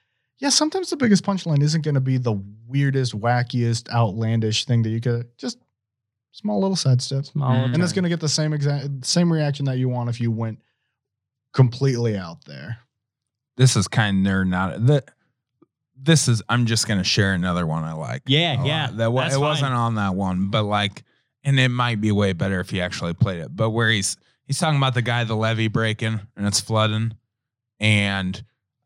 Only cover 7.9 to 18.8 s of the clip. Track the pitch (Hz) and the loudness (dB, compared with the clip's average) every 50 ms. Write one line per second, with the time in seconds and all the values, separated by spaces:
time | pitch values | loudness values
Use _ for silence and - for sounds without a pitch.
7.9 | - 190 180 170 170 170 160 143 - 156 151 156 156 147 143 143 143 139 131 143 | 0 0 0 0 -2 -2 -2 -2 0 0 0 0 0 0 0 0 0 -2 -4 -6
8.9 | 139 131 123 - - 175 175 170 160 156 147 143 139 143 139 135 127 127 127 127 | -8 -6 -4 0 2 4 4 4 4 2 2 0 0 -2 -2 -2 0 0 0 0
9.9 | 123 123 117 120 117 120 117 117 110 113 113 110 107 - _ _ _ _ _ _ | 0 -2 -2 -4 -2 0 0 0 0 0 -4 -6 -6 -10 _ _ _ _ _ _
10.9 | _ _ _ _ _ _ _ _ _ _ _ _ - - 131 117 120 123 139 135 | _ _ _ _ _ _ _ _ _ _ _ _ 4 4 4 4 4 -2 -2 -2
11.9 | 123 117 120 113 104 95 90 85 85 - _ 76 71 67 71 120 117 - _ _ | 0 0 0 -2 -2 -2 -6 -8 -14 -16 _ -20 -18 -16 -14 -14 -14 -16 _ _
12.9 | _ _ _ _ _ _ _ _ _ _ _ _ _ - 131 127 - 107 92 - | _ _ _ _ _ _ _ _ _ _ _ _ _ 4 4 4 6 2 0 0
13.9 | - 120 107 101 98 98 95 98 95 95 95 92 90 90 95 87 - 98 113 135 | 2 0 2 2 2 2 2 2 2 2 2 0 0 0 -2 -2 -2 0 2 2
14.9 | 147 135 - - _ _ _ _ _ _ _ _ _ _ _ _ _ _ _ _ | 2 2 0 -6 _ _ _ _ _ _ _ _ _ _ _ _ _ _ _ _
15.9 | _ 131 135 160 165 143 - 123 117 104 - - 117 123 120 110 117 107 - - | _ -6 2 4 4 4 4 2 0 0 0 0 0 0 2 2 0 0 0 0
16.9 | 104 95 92 - - 110 101 98 95 87 90 92 87 90 85 78 78 82 78 80 | 0 0 0 0 2 2 2 2 2 0 0 0 0 0 0 -2 -2 -4 -4 -6
17.9 | 80 78 71 58 64 67 - 127 135 156 175 165 131 - - 143 156 160 | -8 -8 -8 -8 -10 -10 -2 0 2 2 2 0 0 -2 -2 -2 -2 -2